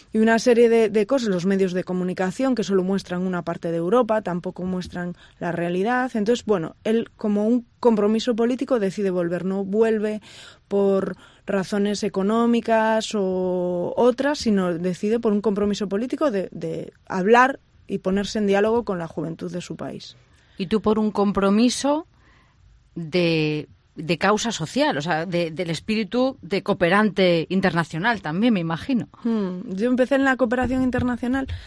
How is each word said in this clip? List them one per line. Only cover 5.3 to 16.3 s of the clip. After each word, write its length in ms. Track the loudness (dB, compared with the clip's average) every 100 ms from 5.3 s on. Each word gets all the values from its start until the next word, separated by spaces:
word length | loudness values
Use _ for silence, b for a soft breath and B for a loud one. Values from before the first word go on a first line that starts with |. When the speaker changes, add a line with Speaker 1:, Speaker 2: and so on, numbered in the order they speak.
| b
Speaker 1:
la 120 | -6
realidad. 600 | -4 -2 -2 0 0 -2
Entonces, 320 | -2 0 0 0
bueno, 300 | -2 -2 -6
él 260 | -2 -2 -2 -6
como 320 | -2 0 2
un 180 | 0 -2 _
compromiso 560 | 2 4 2 2 0 0
político 440 | 0 0 0 0
decide 300 | 0 -2 -2
volver, 360 | 0 -2 -2 -2
no 180 | -4
vuelve 580 | 0 2 2 2 -2 -6 B B B B -4
por 480 | 0 2 2 0 -6 B B B
razones 560 | -4 -2 0 0 -2
económicas 1120 | -4 -2 0 2 2 2 2 2 4 0 0 -2
o 800 | -2 0 -2 -2 -2 -2 -2 2
otras, 440 | 2 2 0 -2
sino 380 | 0 2 0 -2
decide 420 | -4 -2 -2 0
por 120 | 0
un 100 | 0
compromiso 460 | 0 0 0 -2 -2
político 420 | -4 -4 -2
de, 200 | 0